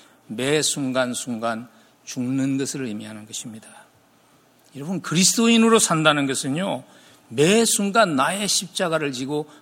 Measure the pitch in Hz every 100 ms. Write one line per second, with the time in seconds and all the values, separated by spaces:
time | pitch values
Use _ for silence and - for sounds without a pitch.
0 | _ _ _ 110 131 156 139 - 135 127
1 | 123 117 - 113 117 113 123 _ _ _
2 | - - 123 135 135 135 131 143 127 104
3 | 110 107 107 - 120 110 - - - _
4 | _ _ _ _ _ _ _ 135 147 185
5 | - 160 185 - 226 233 226 226 - 165
6 | 156 147 139 131 139 143 190 127 - -
7 | - _ _ 117 156 220 226 - 202 208
8 | 202 139 143 190 208 - 180 - 175 160
9 | 143 123 131 151 151 -